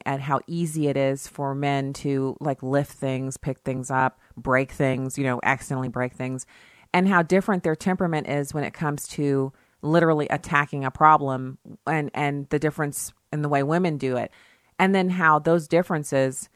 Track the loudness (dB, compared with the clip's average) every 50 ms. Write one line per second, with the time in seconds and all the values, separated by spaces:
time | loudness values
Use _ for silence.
0 | -4 -4 -4 -4 -2 -2 -2 -2 -2 -4 -4 -4 -4 -2 -2 0 0 0 2 2
1 | 2 0 0 -2 -6 -12 -8 -6 -6 -4 -4 -2 -2 0 0 0 -2 -4 -6 -4
2 | -2 -2 0 0 0 -2 -4 -4 -4 -4 -4 -2 -2 0 0 0 0 -2 -6 -6
3 | -4 -4 -2 -2 -4 -6 -8 -6 -6 -6 -6 -6 _ -6 -4 -4 -4 -2 0 0
4 | 2 0 -2 _ _ _ -20 -8 -2 0 2 2 2 -2 -2 0 0 0 0 -2
5 | -4 -6 -4 -4 -2 -2 -2 0 0 0 0 0 -2 -6 -4 -4 -4 -4 -4 -4
6 | -4 -4 -4 -8 -8 -6 -6 -8 -10 -14 -20 -20 -20 -20 -20 _ _ _ 0 2
7 | 4 4 4 4 4 4 2 2 4 2 0 0 0 0 -2 0 0 -2 0 0
8 | 0 0 0 -2 -2 -2 -2 -2 -4 -2 -4 -4 -4 -4 -6 -4 -4 -4 -4 -4
9 | -8 -10 -6 -2 0 0 2 0 0 -2 -6 _ _ _ _ _ -2 2 4 4
10 | 4 4 2 2 0 -2 -2 -4 -4 0 0 2 2 0 -4 -4 -4 -6 0 4
11 | 6 6 8 6 4 0 -2 -4 -6 -8 -10 -14 _ -20 -20 -10 _ -2 -2 -2
12 | -2 -4 -4 -2 -2 -2 -2 -4 -4 -2 -2 0 0 -2 -2 -2 -4 -4 -4 -8
13 | -10 -12 -14 _ _ _ -6 -4 0 0 2 2 2 2 2 2 2 0 0 -2
14 | -2 -2 -2 -2 -4 -6 -10 -18 -20 _ _ _ _ _ _ 2 2 4 4 4
15 | 2 2 2 4 6 6 6 6 4 4 2 2 2 2 2 2 2 2 -2 -4
16 | -2 -2 0 2 2 0 -2 -6 -12 -16 _